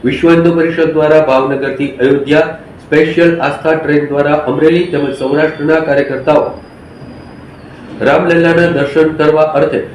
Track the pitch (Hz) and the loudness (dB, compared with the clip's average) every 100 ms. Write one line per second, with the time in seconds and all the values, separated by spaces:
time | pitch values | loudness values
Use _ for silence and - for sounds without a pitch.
0 | 123 139 165 170 170 170 165 165 156 156 | -2 0 2 4 4 2 -2 0 0 0
1 | 151 156 151 131 135 135 135 - 139 - | 2 4 4 0 0 -4 -6 -4 -6 -2
2 | 131 143 143 151 156 - - - - 151 | 0 0 2 0 0 -6 -18 -20 -2 0
3 | 156 165 170 165 143 - 160 160 147 147 | 2 2 2 2 -4 -2 -2 -2 0 -2
4 | 143 143 143 151 131 143 156 170 170 143 | 0 -2 0 0 -2 2 2 2 0 -2
5 | 143 - 131 147 156 147 147 160 151 139 | -4 -4 -2 0 -2 -2 0 0 2 -2
6 | 139 131 - 147 - - - - - - | -2 -4 0 0 0 -8 -18 -20 -20 -20
7 | - - - - - - - - - - | -20 -20 -20 -20 -20 -20 -20 -20 -18 -4
8 | 113 156 175 170 165 165 170 139 143 156 | 0 0 2 2 2 2 2 0 -2 0
9 | 160 156 151 156 156 - - 117 - | 0 2 0 2 2 0 0 -2 -6